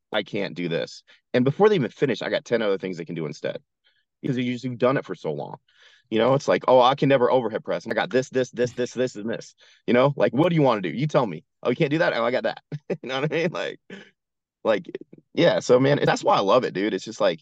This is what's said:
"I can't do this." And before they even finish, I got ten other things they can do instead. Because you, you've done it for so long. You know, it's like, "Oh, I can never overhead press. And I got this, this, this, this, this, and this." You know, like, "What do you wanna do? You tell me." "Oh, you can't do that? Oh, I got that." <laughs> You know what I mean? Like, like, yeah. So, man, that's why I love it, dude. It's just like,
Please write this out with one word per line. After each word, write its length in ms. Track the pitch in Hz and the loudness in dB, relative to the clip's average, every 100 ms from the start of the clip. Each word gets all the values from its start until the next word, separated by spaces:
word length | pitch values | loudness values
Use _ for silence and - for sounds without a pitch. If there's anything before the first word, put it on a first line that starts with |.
| _ | _
"I 100 | 107 | -6
can't 300 | 92 104 95 | -4 -6 -6
do 140 | 80 87 | -6 -4
this." 340 | 67 62 - _ _ _ | -4 -4 -12 _ _ _
And 120 | 127 127 | 0 0
before 240 | 151 214 | 4 4
they 60 | 196 | 4
even 140 | 107 | -2
finish, 320 | - 139 101 | -2 -2 -2
I 80 | 76 | -4
got 140 | 95 | -4
ten 180 | - 117 | -2 0
other 160 | 107 95 | 0 -2
things 200 | 92 85 | -4 -8
they 80 | 82 | -10
can 100 | 82 | -8
do 100 | 76 | -8
instead. 360 | 71 65 - _ _ _ _ _ _ | -8 -8 -10 _ _ _ _ _ _
Because 160 | - 123 | -6 -4
you, 60 | |
you've 340 | 123 123 135 117 | -4 -6 -8 0
done 200 | 123 135 | 0 0
it 80 | - | -4
for 100 | 90 | -8
so 160 | 82 | -8
long. 260 | 71 50 - _ _ _ _ - | -8 -10 -14 _ _ _ _ -4
You 100 | 110 | 0
know, 140 | 120 135 | 2 2
it's 120 | - | 2
like, 160 | 90 - | 0 4
"Oh, 140 | 127 | 6
I 140 | 123 135 | 6 4
can 140 | 139 | 2
never 220 | 135 120 | 4 4
overhead 320 | 127 113 104 | 2 0 -6
press. 220 | 98 87 117 | -4 -6 -4
And 80 | |
I 20 | 107 | -4
got 140 | 90 | -2
this, 200 | 123 - | -2 -2
this, 220 | 127 123 | -2 -2
this, 220 | 107 120 | -2 -4
this, 200 | - 123 | -4 -6
this, 220 | 117 127 107 | -4 -6 -6
and 140 | 110 | -8
this." 260 | 107 - _ _ _ - | -8 -12 _ _ _ 0
You 60 | |
know, 200 | 120 139 - | 2 2 2
like, 160 | 101 | 0
"What 160 | 117 175 | 2 2
do 60 | 165 | 4
you 60 | |
wanna 200 | 135 107 | 2 2
do? 80 | 87 | -2
You 180 | 98 151 | -4 -2
tell 180 | 151 110 | 0 -2
me." 200 | 80 - _ | -4 -16 _
"Oh, 60 | - | -4
you 60 | 123 | 0
can't 140 | 143 | 0
do 80 | 156 | 0
that? 140 | 175 | 0
Oh, 120 | - 117 | 0 0
I 60 | |
got 120 | 123 | -2
that." 180 | 110 - - | -2 -6 -12
<laughs> 180 | 151 - 180 | -12 -10 -10
You 60 | 123 | -6
know 120 | 131 | -4
what 100 | 151 | -2
I 40 | 160 | -2
mean? 160 | 165 | -4
Like, 280 | 87 - - - 196 - _ _ _ _ _ | -4 -8 -10 -16 -20 -20 _ _ _ _ _
like, 280 | 107 104 - - - - _ | -2 -2 -4 -14 -16 -20 _
yeah. 260 | - 170 - | 2 2 2
So, 200 | - 127 | 4 4
man, 200 | 139 147 | 4 2
that's 200 | - 262 | 0 0
why 120 | - 135 | 2 2
I 40 | |
love 220 | 98 123 120 | 4 4 2
it, 80 | |
dude. 200 | 92 104 | -2 -2
It's 120 | 95 - | -2 -6
just 160 | - | -2
like, 200 | 101 82 | 0 0